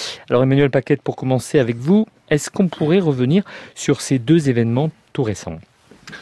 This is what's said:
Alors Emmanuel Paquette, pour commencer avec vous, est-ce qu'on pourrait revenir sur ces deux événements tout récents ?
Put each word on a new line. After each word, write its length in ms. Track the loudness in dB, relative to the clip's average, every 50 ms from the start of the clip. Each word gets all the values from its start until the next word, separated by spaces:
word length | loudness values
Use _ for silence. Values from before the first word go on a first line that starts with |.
| -12 -12 -12 -14 -4 0
Alors 140 | 2 2 4
Emmanuel 260 | 4 4 4 4 2
Paquette, 320 | 2 0 0 0 -2 -2
pour 160 | -2 -4 -8 -4
commencer 420 | -2 -2 -2 -2 -2 0 0 0
avec 160 | 2 0 -2
vous, 320 | -2 0 2 2 2 2 0 _ _ _ -2
est-ce 200 | -2 -2 -2 -2
qu'on 200 | -2 -2 -2 -2
pourrait 320 | -2 -2 0 2 2 2
revenir 420 | 2 0 0 0 2 2 2 2 0 -2 -8 -20 -20 -20 -16
sur 240 | -6 -2 -2 -2 -2
ces 180 | 0 -2 -2 0
deux 300 | 2 2 2 2 2 2
événements 440 | 0 0 0 0 0 0 -2 -2 -4 _ _ _
tout 120 | -6 -4 -4
récents ? 360 | -4 -4 -6 -8 -10 -12 -12 -14 _ _ _ _ _ -20 -20 _ -20 -20 -20